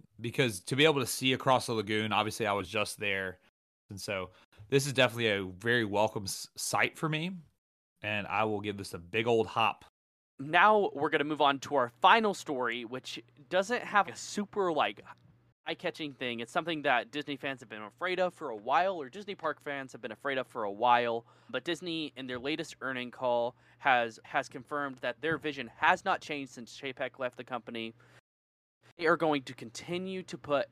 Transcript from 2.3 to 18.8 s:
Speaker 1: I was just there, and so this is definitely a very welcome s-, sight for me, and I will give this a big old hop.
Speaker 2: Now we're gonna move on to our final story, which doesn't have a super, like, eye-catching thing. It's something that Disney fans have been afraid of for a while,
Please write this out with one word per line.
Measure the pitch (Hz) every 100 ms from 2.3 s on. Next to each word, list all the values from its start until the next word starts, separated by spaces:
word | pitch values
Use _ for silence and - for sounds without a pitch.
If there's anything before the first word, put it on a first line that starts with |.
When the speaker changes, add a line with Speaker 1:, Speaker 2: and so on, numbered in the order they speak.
| - 107
Speaker 1:
I |
was | 101 90
just | 107 101 -
there, | 104 98 95 90 _ _ _ _ _
and | 98
so | - 98 90 - _ _ -
this | 139 139
is |
definitely | 127 123 110 113
a | 101
very | 92 92 117 120
welcome | 107 101 107 -
s-, | 95 - - -
sight | - 107 117 -
for | 160
me, | 156 175 185 - _ _ _ _ _
and | 107 104 98
I | 101
will | 110 104
give | 104 101
this | 98
a | 92
big | 87 110 117
old | 117 107
hop. | 120 107 - - _ _ _ _ -
Speaker 2:
Now | 139 170 202 214 185
we're | 139 151
gonna | 156
move | 143 147
on | 143 139
to | -
our | 143 120 -
final | 185 226 214
story, | 180 - 131 120 120
which | 113 127 - - - _ 143
doesn't | 185 196 240
have | 180 208 190
a | -
super, | - - 202 208 180
like, | 151 104 104 - - _ _ _ _ 160
eye-catching | 165 175 156 151
thing. | 127 127 117
It's | 117
something | 180 165 156
that | 139 123 113
Disney | 147 147 139
fans | 143 131
have | 110
been | 107
afraid | 104 - 180 180
of | 180
for | - 147
a | 107
while, | 113 151